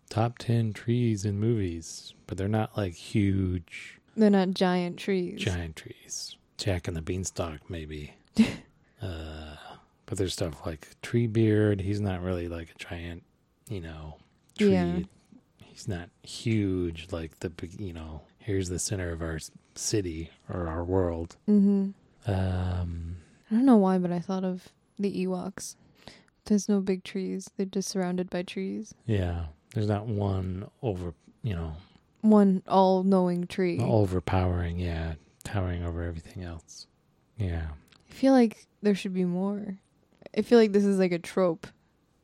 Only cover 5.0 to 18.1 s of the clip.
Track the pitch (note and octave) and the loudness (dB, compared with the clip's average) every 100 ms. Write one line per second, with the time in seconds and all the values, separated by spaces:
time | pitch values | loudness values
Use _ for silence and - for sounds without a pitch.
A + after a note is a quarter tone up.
5 | - F#3+ F3 G#3 - F2+ E2 D#2 - - | -2 -2 -2 -4 -4 -2 -6 -10 -16 -18
6 | - - - - _ - A2 F2+ - E2+ | -14 -12 -12 -16 _ -6 -2 -2 -4 -8
7 | D#2+ F2+ F2+ - F2 D2+ - F2 D2+ D2+ | -6 -6 -6 -6 -8 -8 -10 -10 -10 -12
8 | C#2+ - _ - A3+ - - _ _ - | -14 -18 _ 2 2 0 -14 _ _ -12
9 | G#2+ E2 D#2 D#2 D#2 D2+ - - _ _ | -10 -8 -10 -12 -14 -16 -18 -20 _ _
10 | - F#2+ F#2 - F2 D2+ - D#2+ - - | -8 -2 -2 0 -4 -4 -8 -10 -14 -16
11 | - A#2+ A#2 G#2+ A2 G#2+ G#2+ G2+ F#2 G#2 | -2 0 2 4 4 6 4 2 0 -2
12 | G2+ F2+ F#2 F2+ E2+ E2+ E2 - - F2 | -2 -2 -2 -4 -4 -8 -12 -16 -12 -10
13 | E2+ E2+ _ _ _ _ - G2+ D#2+ D#2+ | -10 -12 _ _ _ _ -12 -10 -10 -12
14 | D#2 - _ _ _ - G2+ F#2+ E3+ F3 | -14 -16 _ _ _ 2 4 4 2 -2
15 | F#3 _ _ - _ _ - - - F2 | -6 _ _ -20 _ _ -20 -14 -8 -8
16 | F2 _ - - A#2+ A2 G2 F#2 F2 E2 | -10 _ -18 -8 -2 0 0 0 -2 -6
17 | E2+ E2+ D#2+ - F#2 E2 E2+ F#2 G2 E2 | -8 -8 -8 -8 -10 -8 -14 -10 -10 -10
18 | D#2+ | -12